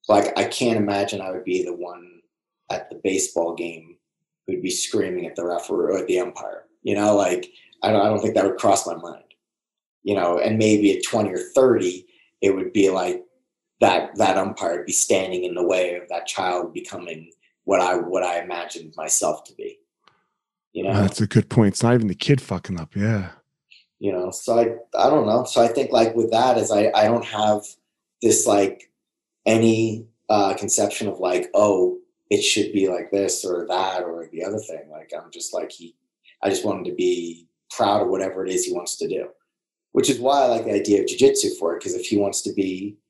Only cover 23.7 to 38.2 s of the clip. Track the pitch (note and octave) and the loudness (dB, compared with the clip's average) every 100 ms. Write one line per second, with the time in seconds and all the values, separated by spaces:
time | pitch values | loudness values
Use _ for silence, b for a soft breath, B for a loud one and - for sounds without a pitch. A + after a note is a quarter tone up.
23.7 | b b _ G2+ F#2 F#2 - - A#2 A#2 | b b _ -4 -4 -6 -6 0 2 2
24.7 | - - - A#2+ D3+ G#2+ A#2 C3 C3 A#2 | -2 -6 2 4 4 4 0 2 4 4
25.7 | C#3 B2+ A#2 A2+ A#2 A2+ A2+ B2+ A2+ G2+ | 2 2 4 4 2 2 4 4 2 2
26.7 | G#2 G#2+ G#2+ G#2+ A#2 - G#2 G#2+ G#2 - | 2 4 4 4 2 -2 -2 2 0 -2
27.7 | - _ _ _ _ A2+ - - G2+ F#2+ | -20 _ _ _ _ 2 4 4 4 2
28.7 | - - _ _ _ _ _ G#2+ A2 A2+ | -2 -20 _ _ _ _ _ 2 6 6
29.7 | A2 A2+ A2 A2 _ - G#2+ G2 F#2+ G2 | 4 0 -2 -10 _ 0 2 2 -2 -2
30.7 | - G#2 - G#2+ F#2 F#2 F2+ - G2+ G#2 | 0 0 -2 -6 -4 -2 -2 0 2 4
31.7 | F#2+ F2+ - _ _ _ G#2 - G#2+ G2 | 4 2 -2 _ _ _ 0 2 0 0
32.7 | G2+ F#2+ F2+ E2+ G2 F#2+ - G2 F2 E2+ | 0 0 -2 -2 -2 -2 -4 -4 -6 -4
33.7 | F#2 F#2+ F#2 F2 E2+ D#2+ E2 F#2 A2 - | -4 -2 -4 -6 -10 -12 -10 -6 -8 -8
34.7 | D#2 D#2 D#2 D#2 D#2+ - E2+ - F#2 E2 | -14 -16 -20 -14 -16 -14 -14 -8 -8 -8
35.7 | - E2+ _ _ _ b b F#2+ F#2+ G#2+ | -14 -20 _ _ _ b b -2 -2 -2
36.7 | F#2+ F2+ - F2+ F2 E2+ E2 _ _ _ | -4 -6 -2 0 0 -6 -14 _ _ _
37.7 | - G#2+ G#2 F#2 F#2+ | -2 2 2 2 0